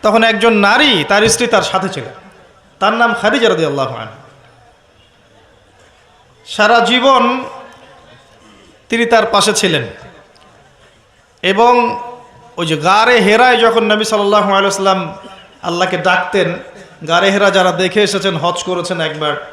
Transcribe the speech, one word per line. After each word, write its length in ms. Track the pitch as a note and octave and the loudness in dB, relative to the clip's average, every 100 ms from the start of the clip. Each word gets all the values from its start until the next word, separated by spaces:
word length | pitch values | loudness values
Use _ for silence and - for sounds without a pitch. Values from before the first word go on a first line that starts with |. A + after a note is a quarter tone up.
তখন 220 | G#3+ A3 | 2 2
একজন 300 | A3+ G#3+ A#3 | 2 2 2
নারী, 500 | G#3+ G3+ A#3+ D4+ G3+ C#3+ | 2 2 2 2 0 0
তার 220 | G3+ G#3+ | 2 2
স্ত্রী 180 | G#3+ A#3+ | 0 0
তার 140 | A3 | 0
সাথে 280 | F3+ F#3 F#3+ | 0 -4 -4
ছিল, 140 | C#3+ A2 - - - - _ _ _ | -8 -14 -18 -20 -20 -20 _ _ _
তার 140 | G3 | -4
নাম 200 | A3+ A#3 | 0 -2
খাদিজা 360 | - G#3 C#4 A3+ | 0 -2 0 0
রাদিয়াল্লাহু 460 | F3 D#3 C#3 C3 A#2+ | 0 -2 -2 -6 -6
আনহা। 300 | A2 - - _ _ _ _ _ _ _ _ _ _ _ _ _ _ _ _ _ _ _ _ _ - | -14 -16 -20 _ _ _ _ _ _ _ _ _ _ _ _ _ _ _ _ _ _ _ _ _ -16
সারা 340 | - G#3+ A#3 | 0 2 4
জীবন 640 | A#3 B3 C4 C4 A#3 C4 - - - - - - - - _ _ _ _ _ _ _ | 2 2 2 2 2 -4 -10 -16 -20 -20 -20 -20 -20 -20 _ _ _ _ _ _ _
তিনি 160 | A#3 A#3 | -2 2
তার 200 | A3+ G#3+ | 2 2
পাশে 280 | G3+ G3 | 0 0
ছিলেন। 340 | G3+ F#3+ D3+ A#2 - - - _ _ _ _ _ _ _ _ _ _ _ _ | 0 -2 -2 -6 -14 -20 -20 _ _ _ _ _ _ _ _ _ _ _ _
এবং 580 | F3+ G3 A#3+ B3 A#3 - - - - - - - | -4 2 4 4 0 -4 -12 -16 -20 -20 -18 -8
ওই 80 | E3+ | -4
যে 120 | D#3 | -2
গারে 420 | D#3+ G3+ A3+ B3 | 2 2 4 4
হেরায় 380 | G3 A3 B3+ A#3 | 4 4 4 4
যখন 260 | A3+ A3+ | 2 2
নবী 200 | G#3+ G#3 | 0 -2
সাল্লাল্লাহু 400 | A3 G#3+ G3+ G#3 | 0 -2 2 0
আলাইহি 200 | G3 G3 | 2 0
ওয়াসাল্লাম 500 | G3 G3 G3 F#3 E3 - - - - - | 0 0 0 -2 -4 -12 -20 -20 -20 -12
আল্লাহকে 340 | E3+ F3 F#3 F3+ | -8 -4 -2 -2
ডাকতেন, 560 | F3+ F#3 - G3+ E3 F3 - - - - D3+ | 0 0 0 -2 -2 -4 -12 -20 -20 -16 -2
গারে 240 | E3+ G3 | 2 2
হেরা 180 | G3 G3+ | 2 2
যারা 220 | F#3+ F#3 | 2 0
দেখে 320 | E3+ F#3 G3 | 0 -2 0
এসেছেন, 320 | G3+ G3 F#3+ E3 | 0 0 -4 -2
হজ 280 | E3+ F3 | -4 -4
করেছেন 380 | - F3+ F3 E3+ | -6 -6 -4 -6
একবার 460 | D#3+ D3+ D3+ C#3 - | -6 -4 -6 -6 -10